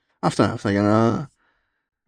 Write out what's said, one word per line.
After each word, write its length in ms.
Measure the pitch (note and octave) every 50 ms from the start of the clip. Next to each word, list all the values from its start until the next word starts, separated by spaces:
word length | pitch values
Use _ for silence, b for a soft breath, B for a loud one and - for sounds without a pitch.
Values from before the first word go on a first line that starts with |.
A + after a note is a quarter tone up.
| _ _ _ _ -
Αυτά, 280 | D#3 - - A2+ G2
αυτά 180 | G#2+ A2+ - G#2+
για 120 | G2+ G2+
να, 460 | G#2 G#2 G#2+ A2 A2+ A#2 G#2+ F#3 D3 - _ _ _ _ _ _ _ _ _ _ _ _ _ _ _